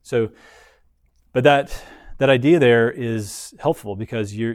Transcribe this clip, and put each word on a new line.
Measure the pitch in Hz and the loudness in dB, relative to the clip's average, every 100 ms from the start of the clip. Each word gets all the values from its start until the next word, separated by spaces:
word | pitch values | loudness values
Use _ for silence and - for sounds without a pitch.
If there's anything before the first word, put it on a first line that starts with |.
So, | - 123 110 - _ - _ _ _ _ _ _ _ | -6 -2 -2 -6 _ -20 _ _ _ _ _ _ _
but | 127 | 0
that, | 139 143 143 - - - - - | 2 2 0 -12 -16 -20 -20 -2
that | 135 | 2
idea | 131 135 175 | 2 4 4
there | 123 117 113 | 6 4 2
is | - 117 113 101 - - - | -2 -6 -6 -8 -14 -18 -6
helpful | 147 165 104 101 | -4 -4 -8 -10
because | 113 117 104 | -8 -8 -8
you, | 104 113 | -6 -8